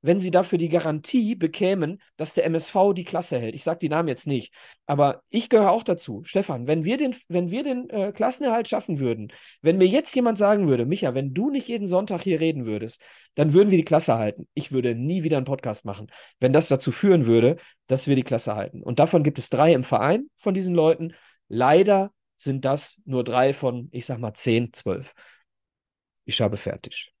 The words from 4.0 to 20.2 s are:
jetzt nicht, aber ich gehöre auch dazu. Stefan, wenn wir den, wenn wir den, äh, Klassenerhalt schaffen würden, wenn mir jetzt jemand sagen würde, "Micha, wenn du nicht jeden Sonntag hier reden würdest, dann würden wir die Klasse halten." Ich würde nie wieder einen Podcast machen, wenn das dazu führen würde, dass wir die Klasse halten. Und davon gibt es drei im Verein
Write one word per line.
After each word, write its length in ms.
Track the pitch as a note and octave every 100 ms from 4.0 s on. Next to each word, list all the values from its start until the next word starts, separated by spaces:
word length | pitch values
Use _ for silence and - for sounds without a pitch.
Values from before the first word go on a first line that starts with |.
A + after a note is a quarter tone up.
| E3
jetzt 200 | B2 -
nicht, 260 | C3+ - _ - _ -
aber 380 | C#3+ C#3+ - _
ich 200 | - A#3
gehöre 220 | A#3 G3
auch 120 | G#3+
dazu. 380 | A3 F3+ - G#2+
Stefan, 440 | E3 F#3+ G3+ C3 A#2+
wenn 180 | D#3+ D#3+
wir 120 | C4
den, 180 | C#4+ - _
wenn 220 | E3+ F3
wir 140 | A3
den, 260 | C#4+ B3+ B3
äh, 240 | G#3+ G3
Klassenerhalt 560 | - A3+ B3+ C#4+ A3+ A3+
schaffen 300 | G#3 - D#3
würden, 340 | B2+ A2 G#2 - - _
wenn 160 | D3+ F#3
mir 100 | F#3
jetzt 280 | B3 - B3+
jemand 220 | A#3+ G3+
sagen 300 | G3+ G#3 F3
würde, 180 | B2+ A#2+
"Micha, 300 | F#3+ - B2+
wenn 180 | C#3
du 160 | C3+ B3+
nicht 180 | C#4 A#3+
jeden 200 | A#3 G3+
Sonntag 340 | F3+ G#3 F3+
hier 180 | F#3+ D#3+
reden 260 | E3 D3+ A#2
würdest, 360 | G#2 A2 - _ - _ -
dann 160 | D3+
würden 200 | D#3+ G#3
wir 60 | F#3
die 60 |
Klasse 340 | - D#3 - A#2
halten." 300 | G#2+ - -
Ich 180 | - -
würde 240 | C3 A#2+ A#2
nie 280 | C3+ F#3
wieder 140 | D#3+ D3
einen 80 | B2+
Podcast 400 | C3+ B2 G#2+ G#2+
machen, 220 | G2 G#2 - - _
wenn 140 | B2+
das 160 | C#3+ D#3+
dazu 220 | C3+ -
führen 340 | - G3+ F3 A#2
würde, 320 | A2+ A#2 E3+ - _ _
dass 200 | C3 -
wir 80 | C3+
die 80 |
Klasse 320 | B2 A#2 - G#2+
halten. 280 | G2 -
Und 160 | - A#2+
davon 240 | D#3+ E3+
gibt 160 | D3 -
es 100 | -
drei 240 | B2+ D#3
im 100 | D3
Verein 460 | C3 A2+ B2+ G#3